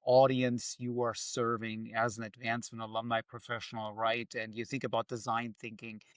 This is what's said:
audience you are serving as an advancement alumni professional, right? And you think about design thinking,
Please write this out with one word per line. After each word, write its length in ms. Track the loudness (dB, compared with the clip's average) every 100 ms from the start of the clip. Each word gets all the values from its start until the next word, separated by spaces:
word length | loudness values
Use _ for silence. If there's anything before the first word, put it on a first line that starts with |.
audience 720 | 6 8 10 6 2 0 -4 -6
you 220 | -4 0
are 140 | 0
serving 760 | 0 -4 0 0 0 -2 -6 -4
as 240 | 0 0 0
an 60 |
advancement 580 | -8 -6 -2 -2 -4 -8
alumni 400 | -4 -4 0 -2
professional, 720 | -2 -10 -8 -8 -6 -8 -6
right? 340 | -2 0 0 -2
And 200 | -6 -6
you 120 | -6 -6
think 180 | -4
about 240 | -2 0 0
design 460 | -4 -2 -2 -2 -6
thinking, 420 | -12 -12 -12 -14 -16